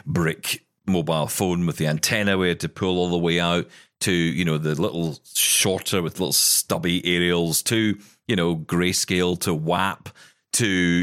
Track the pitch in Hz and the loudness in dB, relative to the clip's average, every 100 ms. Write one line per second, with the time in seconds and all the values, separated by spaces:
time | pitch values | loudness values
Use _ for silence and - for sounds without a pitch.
0 | - 87 80 - - - _ _ - 92 | -4 0 0 -2 -6 -8 _ _ -2 0
1 | 78 80 73 - 95 87 85 76 76 78 | 0 0 0 -2 0 0 -2 0 -2 0
2 | - 113 101 95 90 85 - - 95 90 | -2 0 0 2 0 0 -4 -4 -2 0
3 | 90 87 85 85 87 87 - - - - | 0 0 2 2 2 0 -2 -10 -20 -6
4 | - 87 85 73 85 78 78 76 - 82 | 0 2 0 0 0 0 0 -2 -2 -2
5 | 82 - - - - - 104 92 - 98 | -4 -6 -8 -2 0 2 2 0 0 -2
6 | 80 - 85 - - - - 87 87 87 | -2 -2 0 2 2 2 0 -2 0 0
7 | 87 87 87 87 82 78 - 113 110 101 | 2 2 2 2 0 0 0 0 0 -2
8 | - _ - 104 85 82 76 85 90 90 | -8 _ -4 0 0 -2 -2 0 0 0
9 | - 92 90 87 104 78 78 90 95 - | 0 0 0 0 -2 -2 0 0 0 -4
10 | - - - _ _ - 113 92 90 87 | -12 -20 -20 _ _ -2 0 2 2 2